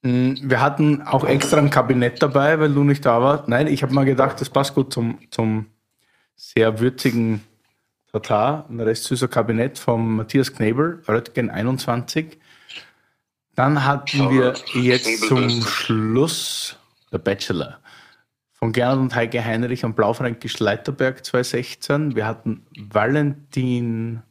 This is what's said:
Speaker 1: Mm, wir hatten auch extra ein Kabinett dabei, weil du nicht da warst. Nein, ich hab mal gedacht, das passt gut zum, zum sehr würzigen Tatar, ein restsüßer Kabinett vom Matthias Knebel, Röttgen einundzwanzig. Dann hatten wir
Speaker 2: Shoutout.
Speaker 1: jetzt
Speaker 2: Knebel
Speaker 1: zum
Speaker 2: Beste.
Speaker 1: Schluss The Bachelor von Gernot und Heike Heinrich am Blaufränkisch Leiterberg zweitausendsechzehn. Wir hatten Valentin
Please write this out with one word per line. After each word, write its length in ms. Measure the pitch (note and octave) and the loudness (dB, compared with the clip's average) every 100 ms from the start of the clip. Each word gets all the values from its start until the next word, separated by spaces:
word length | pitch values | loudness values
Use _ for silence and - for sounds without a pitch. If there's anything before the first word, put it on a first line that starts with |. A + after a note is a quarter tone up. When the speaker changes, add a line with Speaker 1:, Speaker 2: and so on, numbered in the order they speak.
Speaker 1:
Mm, 320 | C3 B2 B2+ C3+ C#3 | 0 2 0 -2 0
wir 100 | B2 | 2
hatten 420 | C#3+ D3 D3+ C#3+ | 2 2 2 2
auch 200 | - C3+ | 0 0
extra 360 | - C#3+ - D3+ | 2 0 2 4
ein 100 | C#3+ | 4
Kabinett 520 | C#3 A#2 B2+ A#2+ - | 2 2 2 0 0
dabei, 380 | D3 C#3 C#3+ D#3+ | 2 4 4 4
weil 140 | D#3 | 2
du 100 | C#3+ | 4
nicht 220 | C#3+ C#3 C3+ | 4 4 4
da 160 | A#2 | 4
warst. 260 | C3 D3+ D3 | 4 2 0
Nein, 200 | A#2+ D#3 | 2 2
ich 160 | C#3 | 0
hab 80 | C3+ | 0
mal 120 | C#3 | 2
gedacht, 380 | C3+ C3 C3 - | 2 2 0 0
das 80 | B2+ | -2
passt 260 | C3+ C#3 - | 0 0 0
gut 160 | C3+ | -2
zum, 280 | - A#2 - _ | -2 -4 -6 _
zum 360 | - A2+ A2 G#2+ _ _ _ _ _ _ _ | -2 0 -2 -6 _ _ _ _ _ _ _
sehr 460 | - - A2+ A2 | -4 2 2 4
würzigen 600 | B2 B2+ C3+ A#2 A2+ G#2+ - _ _ _ _ _ _ | 0 0 -2 0 0 -2 -6 _ _ _ _ _ _
Tatar, 540 | G#2+ - G#2+ A#2+ D3+ D3 | -8 0 0 2 -2 -8
ein 120 | A#2 | -4
restsüßer 480 | A2 A2+ - B2 B2+ | -2 -2 -4 -2 0
Kabinett 500 | B2+ G#2+ A2+ C3 - | 0 0 0 -2 -4
vom 380 | - A#2 A2+ A2 | -2 0 0 -2
Matthias 340 | G#2+ C3+ B2+ | 0 0 0
Knebel, 480 | - G#2+ A2+ D#3+ E3 - | 0 0 2 -2 -4 -2
Röttgen 420 | A2 - - A2+ | -2 -2 -6 -4
einundzwanzig. 880 | - A#2 C3 - A#2+ A#2+ D#3+ D#3+ - _ _ _ - - _ _ _ _ _ _ - | -4 -4 -4 -2 -4 -2 -6 -6 -14 _ _ _ -20 -20 _ _ _ _ _ _ -2
Dann 300 | C3+ D3 C3+ | 2 2 0
hatten 440 | C#3+ C#3 C#3+ C3+ | -2 -2 0 2
wir 280 | C3 B2+ B2+ | 4 2 -2
Speaker 2:
Shoutout. 220 | - B2+ | -6 0
Speaker 1:
jetzt 260 | B2 B2 A#2 | 2 2 0
Speaker 2:
Knebel 220 | A2+ G#2+ | -4 0
Speaker 1:
zum 140 | B2+ B2 | 2 2
Speaker 2:
Beste. 240 | A#2 A2+ | 0 -2
Speaker 1:
Schluss 1040 | - - A2 A2 A#2 D#3+ D#3+ - - - - _ _ _ | -4 -2 -2 2 2 0 -2 -6 -8 -10 -14 _ _ _
The 80 | F#2 | -6
Bachelor 580 | G2 G2+ - F2 C#2+ - _ - - _ _ _ _ | -4 -4 -4 -4 -6 -12 _ -20 -20 _ _ _ _
von 180 | _ A#2 | _ -4
Gernot 240 | A2+ A#2+ C3+ | 0 0 0
und 160 | C3 | 0
Heike 320 | B2 A#2 A#2+ A2+ | -2 -2 -4 -2
Heinrich 400 | A2+ B2 B2+ A#2 | -4 -4 -4 -4
am 80 | |
Blaufränkisch 640 | G#2+ G#2 A2+ B2 A2+ G#2+ - | 0 0 0 -4 -6 -10 -2
Leiterberg 640 | G#2+ G2 - C#3 C3 C3 | -2 0 -4 -2 -2 -2
zweitausendsechzehn. 920 | - B2+ B2 B2 B2 - - C#3+ D3+ A2+ | -4 -2 -2 -4 -6 -14 -4 -2 0 -2
Wir 100 | G#2+ | -4
hatten 400 | G#2+ A2 G#2 _ - G2+ | -4 -6 -8 _ -20 -4
Valentin 1300 | G#2 A2 D3 C#3+ C#3+ - - B2+ B2 A#2 A2+ A2+ A2+ - | 0 2 2 0 -4 -8 -4 -2 -2 -2 -4 -6 -8 -14